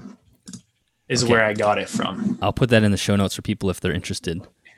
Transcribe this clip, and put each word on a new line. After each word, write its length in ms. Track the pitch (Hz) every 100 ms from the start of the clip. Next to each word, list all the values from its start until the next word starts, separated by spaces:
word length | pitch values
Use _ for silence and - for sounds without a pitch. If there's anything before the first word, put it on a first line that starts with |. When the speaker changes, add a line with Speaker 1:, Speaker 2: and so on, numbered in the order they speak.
| - - _ _ - - _ _ _ _ -
Speaker 1:
is 160 | 123
Speaker 2:
Okay. 80 | 120
Speaker 1:
where 120 | 117
I 100 | 110
got 240 | 107 104 101
it 100 | 95
from. 500 | - - 95 - -
Speaker 2:
I'll 100 | 98
put 160 | - 127
that 120 | 113
in 80 | 107
the 60 | 98
show 180 | - 101
notes 180 | 95
for 80 | -
people 280 | - 104 95
if 100 | 85
they're 120 | 92
interested. 500 | 80 - 95 90 85 - _ -